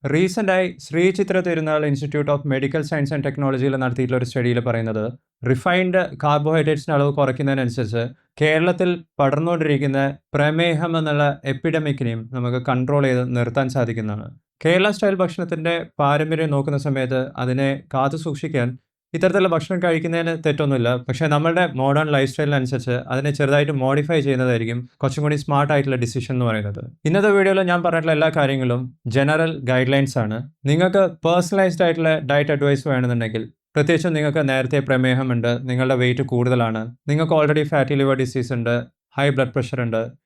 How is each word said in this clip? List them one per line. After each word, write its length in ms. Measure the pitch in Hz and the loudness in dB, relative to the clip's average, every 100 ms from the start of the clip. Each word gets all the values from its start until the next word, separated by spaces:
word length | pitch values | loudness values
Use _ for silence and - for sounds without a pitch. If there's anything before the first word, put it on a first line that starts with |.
| 135 | 0
റീസെൻ്റായി 560 | 147 185 185 208 185 180 - - | 0 0 0 0 0 0 -6 -6
ശ്രീ 180 | 160 180 190 | 0 2 2
ചിത്ര 220 | 196 185 180 | 0 0 0
തിരുനാൾ 340 | 165 156 151 151 | -2 0 0 0
Institute 400 | 139 143 147 147 | -2 -2 -4 0
of 60 | 143 147 | -2 0
Medical 320 | 135 135 160 | -2 0 -2
Science 280 | 151 160 143 151 | -4 -2 -2 -2
and 80 | 139 | -4
Technology-യിൽ 480 | 139 139 135 139 135 | -2 -2 0 0 0
നടത്തിയിട്ടുള്ള 360 | 131 123 127 127 | -2 -2 0 0
ഒരു 80 | 123 | -2
സ്റ്റഡിയിൽ 300 | 131 123 120 120 | -2 0 0 0
പറയുന്നത് 380 | 113 113 110 107 131 _ _ 123 | -2 -2 -4 -4 -8 _ _ -2
റിഫൈൻഡ് 520 | 131 185 180 185 185 180 - | 0 2 0 2 0 -2 -4
കാർബോഹൈഡ്രേറ്റ്സിൻ്റെ 720 | 147 147 147 160 151 156 147 147 | 0 0 2 0 2 -2 0 0
അളവ് 140 | 143 | 0
കുറയ്ക്കുന്നതിനനുസരിച്ച് 880 | 147 139 131 139 135 123 120 110 117 117 131 _ - | 2 0 0 -2 0 -2 -2 -4 -2 -4 -8 _ -2
കേരളത്തിൽ 480 | 151 156 170 175 180 175 - - | 2 4 2 2 0 -2 -8 0
പടർന്നുകൊണ്ടിരിക്കുന്ന 840 | 139 143 170 170 156 143 139 139 139 139 _ | 2 2 0 0 2 2 0 0 -2 -4 _
പ്രമേഹം 580 | 143 143 156 170 160 170 165 | 0 0 2 0 0 -2 -2
എന്നുള്ള 260 | 156 147 143 143 139 | 0 2 0 0 -6
എപ്പിഡമിക്കിനെയും 800 | 135 165 160 151 139 120 113 113 | -4 -2 -2 -2 -2 -2 -4 -8
നമുക്ക് 280 | 127 123 123 123 | -6 -2 -2 -2
കൺട്രോൾ 340 | 127 127 147 135 | -2 0 2 2
ചെയ്ത് 160 | 127 127 120 | 0 0 -2
നിർത്താൻ 320 | 120 120 131 | 0 -2 -2
സാധിക്കുന്നതാണ്. 580 | 131 117 117 107 104 113 - _ _ | -2 -2 -2 -4 -6 -10 -16 _ _
കേരള 260 | 160 180 202 | 0 2 2
സ്റ്റൈൽ 240 | 208 208 190 | 2 0 0
ഭക്ഷണത്തിൻ്റെ 600 | 180 170 175 165 160 170 - - | -2 -2 -6 -4 -2 -4 -6 -2
പാരമ്പര്യം 540 | 143 147 156 156 160 | 2 2 0 -2 0
നോക്കുന്ന 280 | 143 139 143 143 | 0 0 -2 -2
സമയത്ത് 340 | 135 127 131 131 - | -2 -2 -2 -4 -4
അതിനെ 320 | 123 127 135 139 - | -2 0 0 -2 -4
കാത്തു 240 | 135 139 156 | -2 0 -2
സൂക്ഷിക്കാൻ 500 | 160 143 151 147 120 127 _ _ _ 165 | -6 -6 -4 -2 -2 -4 _ _ _ 0
ഇത്തരത്തിലുള്ള 340 | 185 196 185 | 2 4 2
ഭക്ഷണം 260 | 165 160 185 | 0 -2 -2
കഴിക്കുന്നതിന് 500 | 180 165 165 165 165 165 160 | 0 0 -2 -2 -2 -2 -2
തെറ്റൊന്നുമില്ല. 440 | 147 147 135 117 123 123 | 0 0 2 0 -2 -4
പക്ഷേ 180 | 127 160 | -2 0
നമ്മളുടെ 300 | 147 160 170 175 131 | 2 2 0 0 0
മോഡേൺ 280 | 135 143 156 143 | 2 2 2 2
ലൈഫ് 140 | 135 | 0
സ്റ്റൈലിനനുസരിച്ച് 640 | 127 147 143 127 127 123 123 131 | 0 0 0 0 -4 -2 -4 -2
അതിനെ 180 | 131 143 147 | -4 -2 0
ചെറുതായിട്ട് 360 | 139 143 147 143 | 2 2 2 0
മോഡിഫൈ 340 | 131 139 151 165 139 | 0 0 2 0 2
ചെയ്യുന്നതായിരിക്കും 540 | 131 127 117 113 120 123 _ | 0 2 0 -2 -6 -8 _
കുറച്ചും 220 | 139 139 147 | -4 0 0
കൂടി 120 | 151 | 0
സ്മാർട്ട് 280 | 147 139 143 | 0 0 2
ആയിട്ടുള്ള 260 | 147 139 127 | 2 0 -2
ഡിസിഷൻ 300 | 120 127 120 127 | -2 -4 -4 -2
എന്ന് 120 | 120 | 0
പറയുന്നത്. 320 | 110 104 101 - - 156 | 0 -4 -8 -12 -6 0
ഇന്നത്തെ 220 | 190 208 202 | 2 4 4
വീഡിയോയിൽ 240 | 196 196 185 | 4 2 2
ഞാൻ 80 | 175 170 | 2 2
പറഞ്ഞിട്ടുള്ള 300 | 165 160 156 | 0 0 2
എല്ലാ 120 | 160 160 | 2 2
കാര്യങ്ങളും 420 | 139 135 127 123 127 - 123 135 | 0 2 0 -2 -4 -8 -2 0
ജനറൽ 380 | 139 156 165 156 123 | 2 2 0 -2 0
ഗൈഡ്‌ലൈൻസ് 480 | 127 127 139 135 135 | 0 2 2 2 0
ആണ്. 160 | 110 110 139 _ 139 | -2 -4 -8 _ 0
നിങ്ങൾക്ക് 320 | 147 185 190 185 170 165 | 2 2 2 2 0 0
പേഴ്സണലൈസ്ഡ് 580 | 175 175 196 190 170 175 | 2 2 2 2 2 2
ആയിട്ടുള്ള 280 | 165 160 156 143 | 2 2 0 2
ഡയറ്റ് 220 | 143 147 143 | 0 2 2
അഡ്വൈസ് 300 | 143 143 147 | 2 0 0
വേണമെന്നുണ്ടെങ്കിൽ, 540 | 131 123 120 113 113 110 _ _ - | 0 0 0 -2 -4 -6 _ _ 0
പ്രത്യേകിച്ചും 380 | 147 - 175 156 | 2 2 2 0
നിങ്ങൾക്ക് 260 | 151 147 139 | 0 0 0
നേരത്തെ 280 | 131 127 139 131 | 0 0 -2 2
പ്രമേഹമുണ്ട്, 600 | 131 131 127 131 120 117 120 127 | 2 2 2 0 0 0 -2 -2
നിങ്ങളുടെ 280 | 123 131 131 | -2 2 2
വെയിറ്റ് 220 | 123 123 135 | 2 0 0
കൂടുതലാണ്, 500 | 123 123 123 117 110 113 120 - | 0 2 2 0 -2 -6 -10 -4
നിങ്ങൾക്ക് 260 | 147 165 165 | 0 2 2
already 260 | 151 151 151 | 2 2 0
ഫാറ്റി 240 | 151 131 143 | 0 0 0
ലിവർ 140 | 139 131 | 0 0
ഡിസീസ് 300 | 131 131 123 127 | -2 -2 -4 -4
ഉണ്ട്, 180 | 117 120 120 _ _ - | -2 -2 -4 _ _ -2
ഹൈ 100 | 143 135 | 0 0
ബ്ലഡ് 180 | 123 135 | -2 -2
പ്രഷർ 260 | 127 131 117 | -4 -4 -2
ഉണ്ട് 160 | 113 117 - | -2 -4 -10